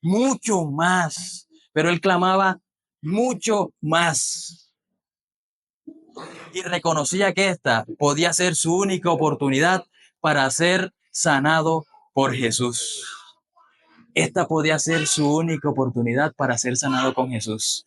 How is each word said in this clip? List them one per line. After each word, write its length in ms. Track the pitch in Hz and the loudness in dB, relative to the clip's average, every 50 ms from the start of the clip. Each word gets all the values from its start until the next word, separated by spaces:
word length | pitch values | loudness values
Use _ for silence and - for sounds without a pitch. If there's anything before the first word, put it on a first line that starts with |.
Mucho 640 | - 165 185 214 247 269 262 - - 226 214 185 165 | 0 2 2 2 2 2 0 -2 -2 0 0 0 0
más. 840 | 151 139 151 165 175 185 180 175 156 - - - - - - - _ _ - _ _ | -2 -2 0 2 2 2 2 0 -2 -4 -8 -12 -12 -14 -16 -18 _ _ -20 _ _
Pero 180 | _ 156 156 170 | _ 0 2 2
él 100 | 175 165 | 2 2
clamaba 600 | - 196 185 170 180 185 190 190 196 190 185 185 _ _ _ _ _ _ _ _ | 2 2 2 4 4 4 4 4 2 2 0 -2 _ _ _ _ _ _ _ _
mucho 720 | - 151 180 208 240 254 240 - - 226 214 208 185 - _ _ | -8 -4 0 0 0 0 -2 -4 -2 0 0 0 0 -2 _ _
más. 920 | - 151 160 165 170 170 151 - - - - - - - 170 - _ _ _ _ _ _ _ _ _ _ _ _ _ _ _ _ _ _ _ _ _ _ _ _ _ - - - - _ _ - - - - - - - | -4 0 2 2 2 2 0 -2 -4 -4 -6 -8 -10 -14 -16 -20 _ _ _ _ _ _ _ _ _ _ _ _ _ _ _ _ _ _ _ _ _ _ _ _ _ -20 -20 -20 -20 _ _ -18 -16 -16 -16 -18 -20 -10
Y 100 | 160 185 | -10 -8
reconocía 720 | 185 175 175 175 - 170 160 156 147 - 175 190 202 196 | -6 -4 -4 -2 0 0 0 2 0 -2 0 0 0 2
que 160 | 180 - 196 190 | 2 2 2 2
esta 360 | 180 - _ 143 120 113 110 - - - | 0 0 _ 2 2 2 0 -4 -4 0
podía 340 | 147 143 143 143 170 170 | 2 2 2 2 0 0
ser 220 | 160 - 180 180 175 | 2 2 0 0 0
su 220 | - - 165 170 | 0 0 0 0
única 340 | 185 202 196 190 175 - 175 | 0 0 0 -2 -2 0 0
oportunidad 760 | 170 143 156 151 143 - 143 139 135 135 151 175 185 185 - _ _ _ _ _ _ _ | 0 2 2 0 0 0 0 0 2 2 2 2 2 0 -2 _ _ _ _ _ _ _
para 280 | - 160 151 147 135 135 | -2 0 2 2 2 0
ser 420 | 131 - 165 175 180 185 185 190 _ _ _ _ | 0 0 2 2 2 2 0 -4 _ _ _ _
sanado 760 | _ - - 170 147 139 135 151 160 160 156 160 165 160 151 _ _ _ _ _ | _ -2 0 2 2 2 2 2 2 2 2 2 0 0 -2 _ _ _ _ _
por 220 | _ 135 135 131 123 | _ 0 0 2 0
Jesús. 720 | 123 131 113 113 - 123 123 120 - - - - - - - - - - - _ _ _ _ _ _ _ _ _ _ _ _ _ _ - _ _ | 0 -2 -2 0 0 -2 -2 -4 -4 -6 -8 -8 -10 -12 -14 -16 -18 -20 -20 _ _ _ _ _ _ _ _ _ _ _ _ _ _ -20 _ _
Esta 320 | - 165 160 - 190 170 | -2 -2 0 0 -2 -2
podía 320 | - 160 160 147 156 156 151 | 0 0 0 2 2 0 0
ser 280 | - 160 165 160 151 | 0 0 0 0 0
su 280 | 151 - - 151 143 147 | 0 0 2 2 2 2
única 360 | 156 165 165 160 156 - 147 | 2 2 0 -2 -2 -2 -2
oportunidad 640 | - 135 131 123 117 120 120 117 117 131 147 156 - | -2 0 -2 -2 0 -2 -2 0 0 0 0 -2 -2
para 240 | _ 143 127 120 113 | _ -2 -2 0 -2
ser 180 | - 127 123 | -2 -2 -2
sanado 380 | 123 - 139 131 127 131 131 131 | -2 -2 -2 0 0 0 0 0
con 160 | - 131 127 | 0 -2 -2
Jesús. 560 | 123 110 107 110 107 110 - - - - - | -2 -6 -4 -6 -6 -4 -4 -6 -6 -6 -8